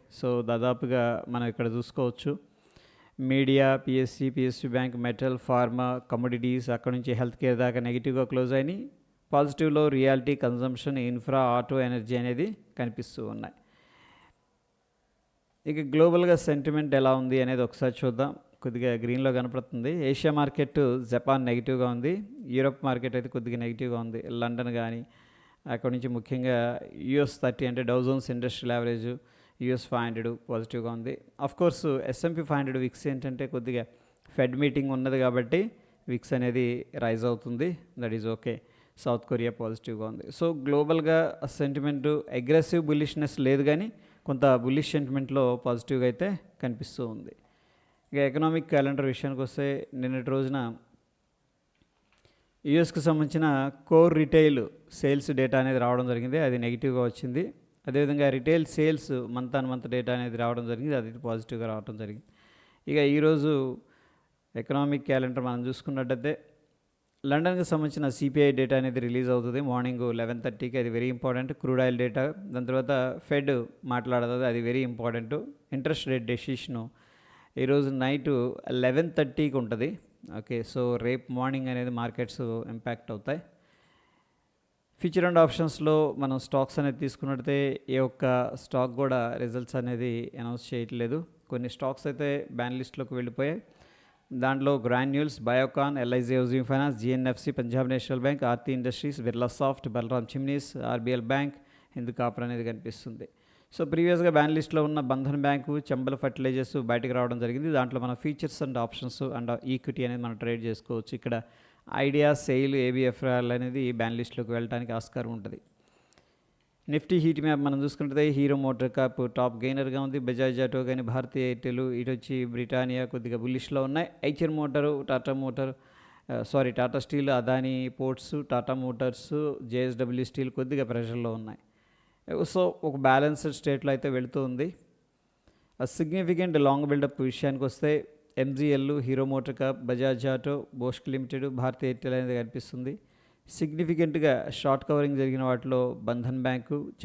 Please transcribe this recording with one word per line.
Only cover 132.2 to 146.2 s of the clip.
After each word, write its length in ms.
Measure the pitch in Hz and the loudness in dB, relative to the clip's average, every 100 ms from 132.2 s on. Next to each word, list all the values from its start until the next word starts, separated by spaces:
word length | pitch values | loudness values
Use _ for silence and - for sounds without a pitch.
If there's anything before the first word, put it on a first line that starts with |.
| - | -6
So 260 | 165 170 185 | -2 0 2
ఒక 380 | 180 175 156 139 | 2 2 -4 2
బ్యాలెన్స్డ్ 560 | 131 131 147 147 156 | 4 6 4 2 -4
స్టేట్లో 400 | 135 147 139 139 | -4 -2 0 0
అయితే 160 | 135 147 | -2 0
వెళుతూ 360 | 127 123 143 | -2 -2 -4
ఉంది. 300 | 131 123 165 - _ _ _ _ _ _ _ _ _ - | -4 -2 -6 -8 _ _ _ _ _ _ _ _ _ -6
ఆ 40 | |
సిగ్నిఫికెంట్ 760 | 127 - 160 185 175 175 185 151 | -4 -2 -2 0 0 0 2 4
లాంగ్ 280 | 139 139 147 | 4 4 2
బిల్డప్ 340 | 143 139 - | 2 0 0
విషయానికి 440 | 131 - 143 135 | -2 0 -2 0
వస్తే, 440 | 135 - 151 151 - - _ - | -2 0 0 0 -2 -14 _ -2
ఎంజీఎల్, 540 | 135 135 147 139 135 | -2 2 2 2 2
హీరో 320 | 147 127 131 | 0 0 0
మోటార్ 320 | 135 135 127 123 | 2 0 -2 -2
కార్ప్, 240 | 135 127 | -2 -2
బజాజ్ 460 | 123 123 135 127 135 | -2 0 0 0 0
ఆటో, 400 | 131 143 143 - | 0 -2 -4 -6
బోస్క్ 340 | 131 123 123 - | -6 -4 -4 -4
లిమిటెడ్, 380 | 135 123 131 139 | -4 -4 -4 -4
భారతీ 400 | 127 131 127 135 | -2 -2 -2 -4
ఎయిర్టెల్ 280 | 120 131 | -4 -2
అనేది 220 | 127 127 123 | -2 0 -2
కనిపిస్తుంది. 600 | 113 123 - 127 127 208 _ _ _ _ - | -4 -8 -10 -8 -8 -10 _ _ _ _ -14
సిగ్నిఫికెంట్గా 1000 | - 156 156 165 165 165 156 147 127 - | -4 -4 0 0 2 2 2 2 2 -2
షార్ట్ 340 | - 143 135 - | -2 0 0 2
కవరింగ్ 280 | 147 143 135 | 2 2 2
జరిగిన 260 | 135 131 | 0 0
వాటిలో 580 | 127 123 131 127 127 120 | 0 0 0 0 0 -2
బంధన్ 400 | 107 120 | -4 -2